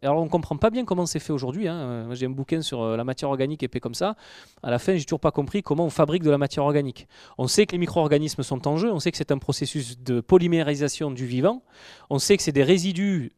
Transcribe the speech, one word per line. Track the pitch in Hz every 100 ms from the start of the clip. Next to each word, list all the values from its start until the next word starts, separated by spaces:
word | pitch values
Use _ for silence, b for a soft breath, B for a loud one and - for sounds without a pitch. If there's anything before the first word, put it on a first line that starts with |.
Alors, | 139 151
on | 165
comprend | 175 - 147
pas | 226
bien | 233 233
comment | 180 170
c'est | 156
fait | -
aujourd'hui, | 147 127 160 196
hein. | 170
Euh, | 127 120 113
moi, | 123
j'ai | 127
un |
bouquin | 135 135 160
sur, | 151 123
euh, | 113 113
la |
matière | 123 127 143
organique | 135 135 156
épais | 127 123
comme | 120
ça. | 117 190 220 B B B B
À | 131
la | 120
fin, | - 185
j'ai | 143
toujours | 156
pas | 156
compris | - 139 208
comment | - 151 170
on |
fabrique | - 147 175
de | 156
la | 143
matière | 139 - 143
organique. | 147 139 - - B B B
On | 127
sait | - 208
que |
les | 175
micro-organismes | 175 175 151 147 151 -
sont | 131 131 147
en | 151
jeu, | 226
on | 175
sait | 175
que | -
c'est | 156
un | 139
processus | - 139 139 151 120 123
de | 127 120
polymérisation | - 185 175 165 151 143 143 - 151
du | 127 127
vivant, | 127 170 247 _ B B B B
on | 139
sait | - 202
que |
c'est | -
des | 139
résidus | 139 185 185 175 202 180 120